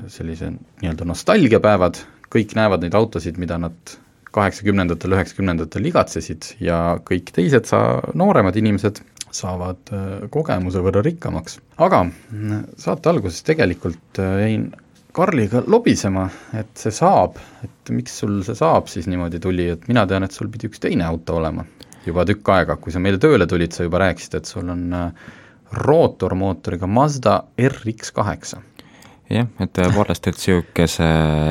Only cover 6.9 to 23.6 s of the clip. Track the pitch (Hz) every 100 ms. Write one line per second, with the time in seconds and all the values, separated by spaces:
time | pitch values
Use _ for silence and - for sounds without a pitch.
6.9 | 87 - 92 - - 175 135 - 107 113
7.9 | 123 - 156 190 170 95 101 107 101 104
8.9 | 101 - - - - 92 90 90 92 -
9.9 | 101 98 98 107 147 160 101 90 92 92
10.9 | 98 127 165 - 82 85 - _ - 170
11.9 | 160 87 - - 107 107 107 - - -
12.9 | 95 156 165 95 82 - 160 104 87 92
13.9 | 82 _ - 95 98 107 110 107 - -
14.9 | _ _ - 185 123 104 120 - 220 240
15.9 | - 101 95 95 - - 110 104 - 120
16.9 | - 175 170 90 - - - 113 _ -
17.9 | 120 123 - 110 101 95 110 160 120 -
18.9 | 104 85 87 87 85 92 90 87 82 -
19.9 | 120 95 95 95 - 107 110 104 - -
20.9 | 139 85 80 - 82 80 82 82 - -
21.9 | - - 85 87 101 - 95 80 78 -
22.9 | 87 95 95 156 135 85 87